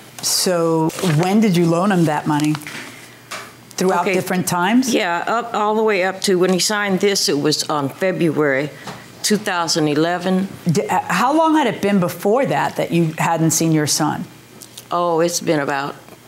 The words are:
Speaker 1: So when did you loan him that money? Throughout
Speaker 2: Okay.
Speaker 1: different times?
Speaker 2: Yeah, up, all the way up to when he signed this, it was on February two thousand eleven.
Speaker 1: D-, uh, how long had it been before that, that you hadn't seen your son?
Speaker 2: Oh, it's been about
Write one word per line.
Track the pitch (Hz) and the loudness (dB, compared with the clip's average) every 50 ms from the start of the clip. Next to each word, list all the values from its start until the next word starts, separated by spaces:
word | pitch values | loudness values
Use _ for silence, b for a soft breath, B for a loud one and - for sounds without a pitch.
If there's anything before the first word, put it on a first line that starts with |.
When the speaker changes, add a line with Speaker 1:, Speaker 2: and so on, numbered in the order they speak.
| - - - - | -18 -20 -14 -8
Speaker 1:
So | - - - - - 196 180 170 165 165 165 160 160 165 - - - 185 151 151 | -6 -4 -2 -2 0 0 0 0 2 2 2 2 0 0 -2 -2 0 0 2 2
when | 175 - - 226 | 2 2 2 4
did | 220 220 170 | 4 4 4
you | 175 175 | 4 4
loan | 165 170 170 185 208 | 2 2 2 2 2
him | 190 175 165 | 2 2 2
that | 156 151 147 - | 2 0 0 0
money? | 151 151 147 151 151 151 147 - B B B B B B B B B B B - - - - - - - - - - | 0 0 0 0 0 -2 -2 -6 B B B B B B B B B B B -20 -16 -16 -16 -16 -18 -20 -20 -20 -10
Throughout | - - 185 185 185 175 | -6 -2 0 0 2 0
Speaker 2:
Okay. | 180 202 185 | 0 0 0
Speaker 1:
different | 185 180 - 190 180 - - | 0 -2 -2 -2 -2 -2 -2
times? | 180 175 175 190 233 247 262 240 | -2 0 2 2 2 2 2 2
Speaker 2:
Yeah, | 254 254 214 175 170 170 - | 0 0 0 0 -2 -2 -2
up, | - 208 233 233 233 - | -2 -2 -2 -2 -4 -2
all | 202 208 208 214 | -2 0 0 2
the | 220 220 | 2 2
way | 220 208 185 | 2 2 2
up | 180 190 185 190 | 0 0 -2 -2
to | - - 185 | 0 0 2
when | 180 185 185 | 4 4 2
he | 185 175 | 2 2
signed | - - 214 208 208 202 190 180 | 0 0 -2 -2 0 0 0 2
this, | 196 202 196 190 - - | 2 2 2 0 0 0
it | 156 143 | 0 0
was | 143 151 147 - - - | 0 0 0 0 -2 -2
on | 156 147 139 135 | -2 -2 -2 -4
February | - - 190 190 180 156 170 160 135 147 151 143 135 131 147 147 B B B B B B B B - - | -4 -2 -2 -2 0 0 0 0 2 2 2 2 2 0 -2 -4 B B B B B B B B -12 -6
two | - - 214 | -2 -2 0
thousand | 196 208 202 185 175 170 156 180 170 151 151 | 0 -2 -2 -2 -2 0 0 0 0 2 2
eleven. | 147 147 160 170 180 180 175 190 185 185 190 190 - - - 180 | 2 2 2 2 0 0 0 0 0 0 0 -2 -6 -4 -2 0
Speaker 1:
D-, | 143 202 214 - | 0 0 0 0
uh, | 185 185 | 0 -2
how | - - 170 180 226 262 302 | 0 0 0 0 2 2 2
long | 320 320 320 311 | 2 4 4 4
had | 311 285 | 2 2
it | 226 175 - | 0 0 0
been | - 196 202 196 | 0 2 2 2
before | 175 170 - - - 202 214 262 269 | 2 0 -2 -2 0 2 2 2 2
that, | 185 - 147 151 147 - | 0 0 0 -2 -2 -2
that | - 156 - | -4 -2 0
you | - 170 170 156 160 - | 2 2 0 0 0 -2
hadn't | - 175 170 156 160 160 | -2 0 0 2 2 2
seen | - - 165 165 | 2 2 2 2
your | 160 156 151 | 2 2 0
son? | 135 - - 160 147 - - - - - - - - - - - - - - - - | 0 0 0 -2 -2 -2 -4 -8 -12 -16 -20 -20 -20 -20 -20 -20 -20 -20 -20 -10 -6
Speaker 2:
Oh, | 180 175 175 175 165 160 | -4 -2 0 0 2 2
it's | 170 170 170 - | 0 0 -2 -2
been | - - 165 151 | -2 0 0 0
about | 139 143 143 139 139 143 - - - - - - - | 0 -2 -4 -4 -4 -6 -10 -12 -18 -20 -20 -20 -14